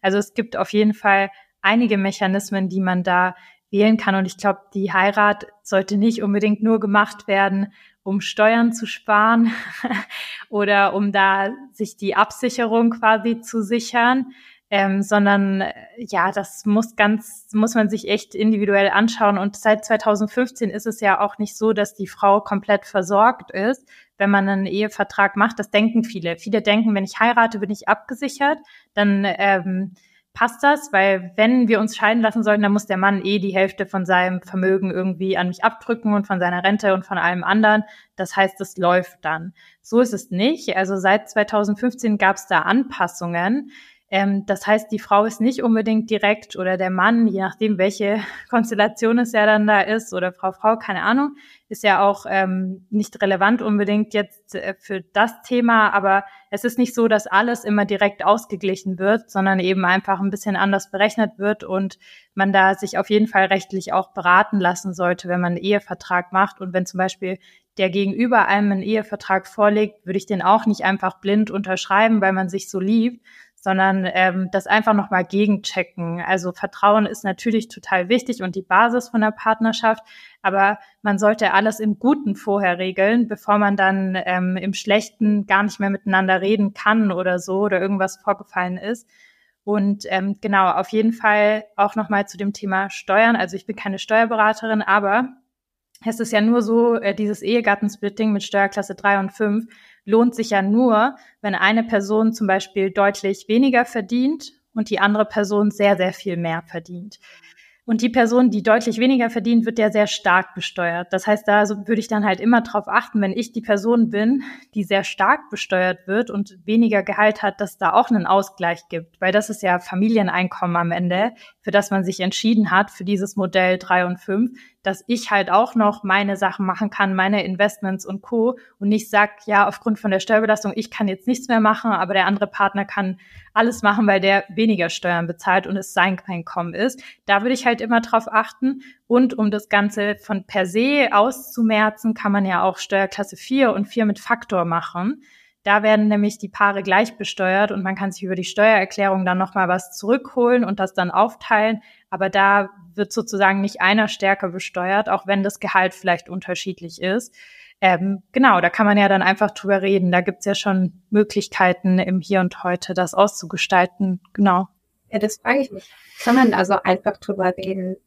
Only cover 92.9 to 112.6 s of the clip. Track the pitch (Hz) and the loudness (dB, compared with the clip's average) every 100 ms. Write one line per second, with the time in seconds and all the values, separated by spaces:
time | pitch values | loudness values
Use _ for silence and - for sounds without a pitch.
92.9 | - - 196 226 226 185 190 - 214 202 | -8 0 4 4 2 -2 -6 -10 -10 -8
93.9 | 190 - 220 233 226 214 220 226 214 202 | -8 0 2 2 2 2 0 -2 -2 2
94.9 | 202 202 214 254 - _ _ _ _ _ | 2 2 0 -2 -8 _ _ _ _ _
95.9 | _ 226 226 226 220 214 240 214 226 233 | _ -8 -6 -2 0 2 2 2 2 2
96.9 | 233 202 202 208 208 - 240 226 202 208 | 0 -2 -2 -4 -4 -2 0 2 0 -2
97.9 | - 202 202 220 202 - 202 196 208 196 | -4 -8 -2 -2 -2 -2 0 0 -2 -8
98.9 | 185 202 202 196 - 214 208 226 - _ | -4 0 0 -2 -4 -2 -2 -4 -18 _
99.9 | _ - 220 240 233 226 202 190 220 254 | _ 0 2 2 0 -2 0 2 2 4
100.9 | 214 247 269 _ _ 208 185 190 226 226 | 4 2 -2 _ _ -6 0 2 0 0
101.9 | 220 196 214 220 226 208 190 - 202 196 | -2 0 0 0 0 0 0 -2 -4 -4
102.9 | 190 196 202 196 196 - 220 269 247 240 | 2 0 0 -4 -6 0 2 4 2 0
103.9 | 233 196 240 262 320 - _ _ 226 214 | -4 -4 -2 0 -2 -10 _ _ -8 -4
104.9 | 208 202 214 214 220 202 208 208 208 202 | 0 0 2 0 -2 -2 0 0 2 2
105.9 | 190 185 185 202 170 170 165 170 170 165 | 2 0 -4 -8 -6 -4 -6 -8 -14 -14
106.9 | 180 202 - - - - _ _ _ - | -16 -16 -20 -20 -20 -20 _ _ _ -4
107.9 | 220 233 254 233 240 254 208 220 226 226 | -2 0 2 2 4 2 2 2 2 2
108.9 | 220 254 269 226 233 214 233 226 233 214 | 0 2 2 0 -2 0 0 0 0 0
109.9 | 208 208 - 196 180 185 - - - 175 | 2 0 0 2 2 0 -10 -10 -4 -4
110.9 | 170 180 190 214 208 208 208 208 208 196 | -4 -4 -4 0 0 2 2 2 -2 -4
111.9 | 226 226 214 208 190 220 233 | -4 -2 -2 0 0 2 2